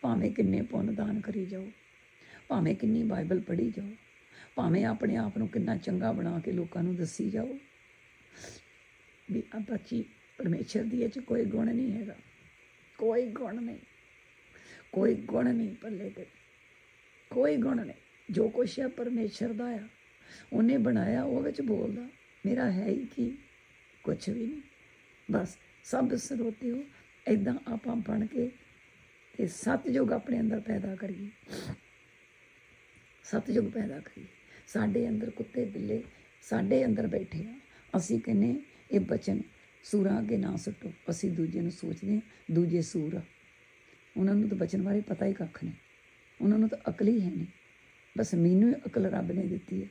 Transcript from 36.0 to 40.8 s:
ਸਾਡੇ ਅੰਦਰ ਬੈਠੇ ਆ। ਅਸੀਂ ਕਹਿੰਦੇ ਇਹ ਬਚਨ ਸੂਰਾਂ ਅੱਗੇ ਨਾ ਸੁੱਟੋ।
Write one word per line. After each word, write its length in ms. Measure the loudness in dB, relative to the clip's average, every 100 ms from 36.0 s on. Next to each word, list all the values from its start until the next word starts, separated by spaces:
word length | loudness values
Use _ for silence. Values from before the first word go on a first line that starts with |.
| -4 -18 -20 -20
ਸਾਡੇ 400 | -4 -2 4 4
ਅੰਦਰ 220 | 4 2 2
ਬੈਠੇ 380 | 0 -2 -6 -8
ਆ। 60 | -12 -20 -20 -2 -2
ਅਸੀਂ 240 | 0 -2
ਕਹਿੰਦੇ 340 | 2 4 4 2 -4 -20 0
ਇਹ 100 | 0
ਬਚਨ 400 | 2 0 0 -2 -4 -14 -20 -20
ਸੂਰਾਂ 340 | -2 2 2 2
ਅੱਗੇ 160 | 0 0
ਨਾ 200 | 0 -2
ਸੁੱਟੋ। 360 | -6 -8